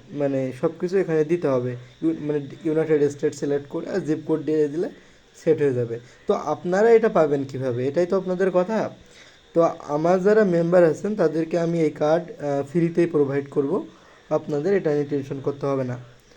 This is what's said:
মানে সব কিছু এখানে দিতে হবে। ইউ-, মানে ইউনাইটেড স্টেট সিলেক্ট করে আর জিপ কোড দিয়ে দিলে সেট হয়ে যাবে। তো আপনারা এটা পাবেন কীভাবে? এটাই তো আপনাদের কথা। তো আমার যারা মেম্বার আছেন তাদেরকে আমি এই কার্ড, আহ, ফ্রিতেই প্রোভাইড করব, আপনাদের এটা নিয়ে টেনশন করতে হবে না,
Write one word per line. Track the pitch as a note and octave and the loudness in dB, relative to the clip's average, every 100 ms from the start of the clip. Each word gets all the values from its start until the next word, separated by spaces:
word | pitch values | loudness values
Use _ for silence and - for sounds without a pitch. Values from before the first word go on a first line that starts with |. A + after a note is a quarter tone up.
| - | -14
মানে | C#3+ C#3+ C3+ C3 B2+ | -4 -2 -2 -4 -4
সব | E3 D#3+ | -4 -4
কিছু | F3 F#3+ | -2 -2
এখানে | E3+ D#3 | 0 0
দিতে | D3+ F3 D3+ | 0 0 0
হবে। | B2+ B2 B2 - - | 0 -2 -8 -14 -4
ইউ-, | D#3+ D#3+ | -4 -2
মানে | D3 D3 C3+ - | -4 -4 -6 -8
ইউনাইটেড | D#3+ D#3 D3+ D3+ C#3+ | -2 -2 2 2 2
স্টেট | C#3+ D3+ C#3+ | 0 -4 -2
সিলেক্ট | D3 C#3+ C#3+ | -4 -4 -4
করে | E3 E3+ | -10 -4
আর | G3+ | -4
জিপ | C#3+ D3 - | -2 -4 -2
কোড | D#3 C#3+ | -4 0
দিয়ে | D#3 D3 | 0 0
দিলে | D#3 A#3+ - - _ _ - | -2 -6 -8 -20 _ _ -4
সেট | E3+ D3+ | 0 2
হয়ে | C#3+ | 2
যাবে। | B2 A#2 A#2 - - - | 0 -4 -8 -12 -8 -2
তো | |
আপনারা | G3+ - D3+ F3 F#3+ A#3 | -2 -2 -4 -2 2 6
এটা | A3+ A3 | 6 6
পাবেন | F#3 D#3 C#3+ | 4 4 2
কীভাবে? | C3 C3 C3 A#2+ C3 | -2 -4 -4 -2 0
এটাই | C#3 F3 | 0 0
তো | G3 | 0
আপনাদের | F3+ F3+ F#3+ | -2 -2 2
কথা। | F3+ F3+ A3 C3 - - - - _ _ | 2 0 -2 -4 -8 -20 -20 -20 _ _
তো | E3 E3 - | 2 2 0
আমার | - D3 E3 F#3 | -4 -2 2 2
যারা | F#3+ A3 | 4 4
মেম্বার | G3+ E3+ E3+ F3+ | 4 2 4 6
আছেন | E3+ D3 G3+ G#3+ | 6 2 -4 0
তাদেরকে | D#3+ D3+ D#3+ E3+ | 0 0 -2 -2
আমি | E3 E3+ | 0 0
এই | D#3 | 0
কার্ড, | - D3+ E3 E3 | 0 2 2 0
আহ, | - D3 C#3 | -8 -4 -4
ফ্রিতেই | C#3 F3 E3 E3+ E3+ | -2 0 0 2 2
প্রোভাইড | D#3+ C3+ C#3 C#3 | 2 2 0 -2
করব, | D3+ C#3 G#3 D#4+ - - - _ | -2 -2 -2 -6 -16 -20 -20 _
আপনাদের | D#3 D#3 D3 E3 | -4 -2 -4 0
এটা | G3 D#3 | 0 0
নিয়ে | D3 C#3+ | -2 -2
টেনশন | C#3+ B2+ C#3 | -4 -4 -6
করতে | C#3+ C#3+ C#3+ | -6 -4 -2
হবে | C3+ | -2
না, | B2+ A#2+ - - _ | -4 -8 -12 -20 _